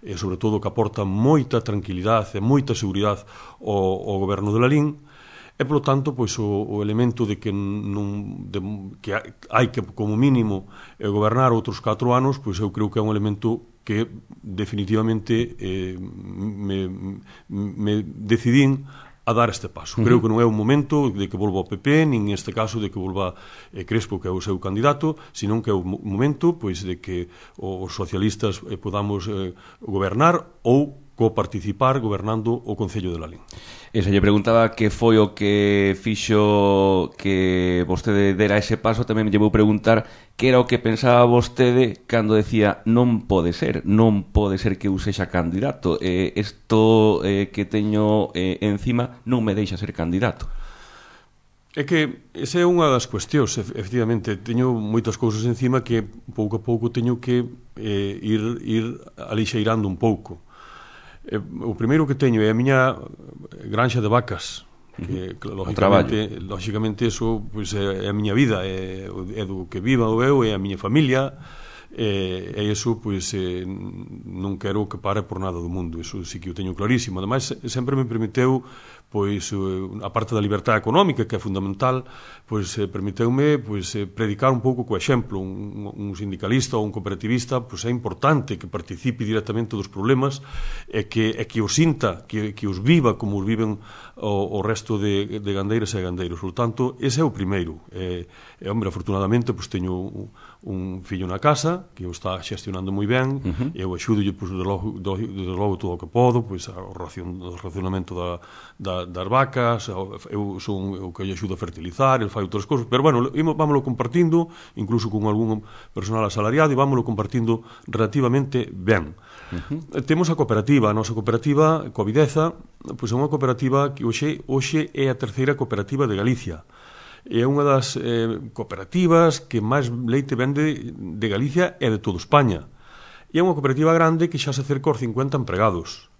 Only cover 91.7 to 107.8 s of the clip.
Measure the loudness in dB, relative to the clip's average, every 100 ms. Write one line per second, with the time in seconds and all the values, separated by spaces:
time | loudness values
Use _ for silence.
91.7 | 2 2 2 -2 -4 -8 -6 -6 -4 -6
92.7 | -2 4 4 4 0 -2 -2 -2 0 -2
93.7 | -4 -12 -20 -20 -8 -2 0 0 -2 -2
94.7 | -4 -2 -2 0 0 -2 -6 -4 -2 0
95.7 | 0 0 -4 -4 -4 -6 -6 -8 -2 -2
96.7 | 0 -4 -2 -2 0 0 0 -2 -2 -2
97.7 | -8 -14 -10 -6 -8 -10 -18 -20 _ -6
98.7 | -4 -4 -6 -4 0 2 2 0 -6 -6
99.7 | -4 -4 -4 -6 -10 -14 -18 -20 -18 -10
100.7 | -8 -6 -10 -8 -6 -4 2 2 4 0
101.7 | -2 -8 -12 -12 -8 -6 -6 -8 -10 -8
102.7 | -6 -4 -2 0 0 0 -2 -4 -4 -4
103.7 | -4 -6 -6 0 0 0 -4 -8 -4 -4
104.7 | -4 -4 -6 -6 -4 -6 -6 -6 -2 -2
105.7 | -2 -4 -6 -2 4 4 4 -2 -10 -12
106.7 | -14 -14 -12 -12 -10 -10 -10 -12 -12 -10
107.7 | -6